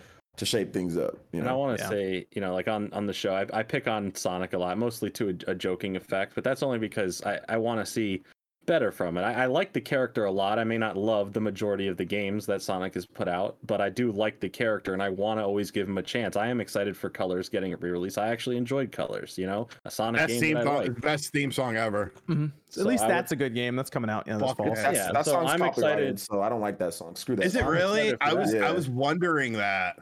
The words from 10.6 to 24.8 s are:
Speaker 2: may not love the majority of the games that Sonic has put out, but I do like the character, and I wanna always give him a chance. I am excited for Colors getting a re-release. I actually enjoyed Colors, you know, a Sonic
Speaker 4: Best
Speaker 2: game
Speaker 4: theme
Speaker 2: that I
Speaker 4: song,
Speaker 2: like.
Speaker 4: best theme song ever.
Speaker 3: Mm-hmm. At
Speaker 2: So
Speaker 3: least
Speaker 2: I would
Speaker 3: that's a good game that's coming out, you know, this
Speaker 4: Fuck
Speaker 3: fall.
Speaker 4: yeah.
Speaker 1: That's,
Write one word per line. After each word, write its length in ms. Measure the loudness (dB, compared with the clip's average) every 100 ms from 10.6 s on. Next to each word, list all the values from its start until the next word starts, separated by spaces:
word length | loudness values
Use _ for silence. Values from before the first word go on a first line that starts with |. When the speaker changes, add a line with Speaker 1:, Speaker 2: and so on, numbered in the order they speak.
Speaker 2:
may 120 | 2 0
not 180 | 0
love 380 | 0 2 2 2
the 80 | 0
majority 480 | -2 0 0 0 0
of 80 | -2
the 80 |
games 400 | -2 -2 0 -2
that 160 | 0 -2
Sonic 320 | -2 -2 -2
has 140 | -4 -8
put 200 | -4 -2
out, 300 | 0 -2 -4 -2
but 140 | 0
I 80 | 2
do 240 | 2 0
like 280 | 2 0 0
the 80 | -6
character, 420 | 0 0 0 0
and 100 | -2
I 60 | 0
wanna 340 | 0 0 0
always 280 | 0 0 0
give 180 | -2 -2
him 80 | -2
a 60 |
chance. 340 | -2 -2 0 0
I 120 | 0
am 120 | 0
excited 340 | -2 -2 -2
for 140 | -2 -6
Colors 400 | -4 -2 -2 -2
getting 240 | -2 -2
a 60 | -4
re-release. 400 | -2 -2 -2 -2
I 100 | -2
actually 300 | -2 -2 -2
enjoyed 340 | 0 -2 -2
Colors, 460 | -4 -4 -4 -8 -4
you 80 | -2
know, 220 | -2 -4 -8 -10
a 40 |
Sonic 280 | -2 0 2
Speaker 4:
Best 80 | 2
Speaker 2:
game 80 | 2
Speaker 4:
theme 120 | 2 2
Speaker 2:
that 100 | 2
I 40 |
Speaker 4:
song, 60 | 2
Speaker 2:
like. 180 | 0 -2
Speaker 4:
best 320 | 0 0 0
theme 180 | 0 0
song 260 | 0 0 2
ever. 360 | 2 0 -2 -4 -2
Speaker 3:
Mm-hmm. 160 | 0
At 60 | 0 -4 _
Speaker 2:
So 80 | -2
Speaker 3:
least 200 | 2 4
Speaker 2:
I 20 | 4
would 80 | 2
Speaker 3:
that's 160 | 0
a 40 | 0
good 180 | 0
game 200 | 0 0
that's 140 | 0 -2
coming 220 | -2 -2
out, 160 | -2 -2
you 80 |
know, 40 | 0
this 80 | 0
Speaker 4:
Fuck 80 | 0
Speaker 3:
fall. 80 | 0
Speaker 4:
yeah. 80 |
Speaker 1:
That's, 220 | 2